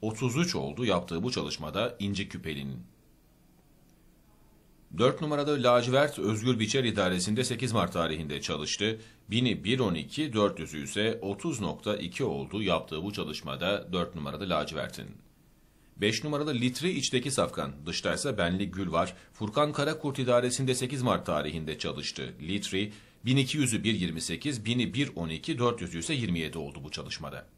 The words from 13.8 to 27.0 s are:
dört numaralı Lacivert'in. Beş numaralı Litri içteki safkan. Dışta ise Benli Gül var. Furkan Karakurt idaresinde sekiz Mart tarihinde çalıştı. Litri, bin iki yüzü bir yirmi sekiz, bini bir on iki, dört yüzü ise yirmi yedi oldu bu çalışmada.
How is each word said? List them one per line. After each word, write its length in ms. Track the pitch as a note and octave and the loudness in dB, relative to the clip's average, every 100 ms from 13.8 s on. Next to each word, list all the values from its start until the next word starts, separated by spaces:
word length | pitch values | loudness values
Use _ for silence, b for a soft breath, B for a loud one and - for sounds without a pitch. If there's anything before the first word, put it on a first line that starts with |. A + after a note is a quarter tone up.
| - | 0
dört 220 | - - E2 | -2 -2 -4
numaralı 340 | C#2+ D2+ F#2+ | -6 -6 -2
Lacivert'in. 580 | E2 D2 D2+ C2+ - G#1+ - - _ - _ b b b - | 0 0 -4 -6 -6 -12 -14 -20 _ -20 _ b b b 0
Beş 260 | G#2 G#2+ | 0 2
numaralı 300 | D3+ D3 D3+ | -2 -2 0
Litri 380 | C3 B2 B2 D#3+ | 2 0 0 -2
içteki 400 | C#3+ C3 B2+ B2+ | 0 0 0 0
safkan. 400 | C3 F2 - C#2+ C#2+ D2+ | 0 0 0 -6 -6 -6
Dışta 280 | E2+ G2 | -4 0
ise 240 | D#2 - - | 0 -2 2
Benli 340 | F2 F#2 G2 | 2 2 0
Gül 200 | F2 F#2+ | -2 0
var. 240 | E2 F2+ B B | 2 2 B B
Furkan 400 | - G#2+ A2 D3+ | -6 -4 2 2
Karakurt 460 | C#3+ C#3+ D#3 D3 C3 | 2 0 0 -4 -2
idaresinde 560 | B2 A#2+ B2+ B2 C3 B2 | 4 4 4 0 0 0
sekiz 260 | B2+ C#3 | 0 0
Mart 240 | B2 F2+ - | 2 2 2
tarihinde 520 | D#2 D2+ D#2+ D#2 D2+ | 0 0 -4 -4 -4
çalıştı. 560 | E2 D2 C#2+ - C2 B1 | -4 -4 -6 -6 -8 -8
Litri, 520 | D#2 G2 G2 F#2+ G#2 G#2+ B B A2+ | -4 -4 -2 -2 -2 -6 B B 2
bin 120 | C3 | 4
iki 200 | C3 D3+ | 4 2
yüzü 260 | C3+ A2 | 2 2
bir 100 | G#2+ | 2
yirmi 280 | G#2+ F2 D#2+ | 2 0 -2
sekiz, 440 | - E2 C#3+ B2+ G#2+ | -4 -4 -2 -4 -2
bini 280 | A#2+ A2 | 0 0
bir 180 | G#2 C#3 - | 0 -2 -2
on 140 | E2 | -6
iki, 300 | D#2+ - C#3+ | -6 -4 2
dört 220 | A#2+ A2+ | 2 2
yüzü 180 | F2 E2+ | -4 -6
ise 140 | E2 | -2
yirmi 260 | D3+ A2+ E2+ | -2 0 0
yedi 180 | D#2 D#2+ | -2 -4
oldu 220 | C#2+ C#2+ | -8 -8
bu 80 | C#2+ | -10
çalışmada. 560 | D#2 | -10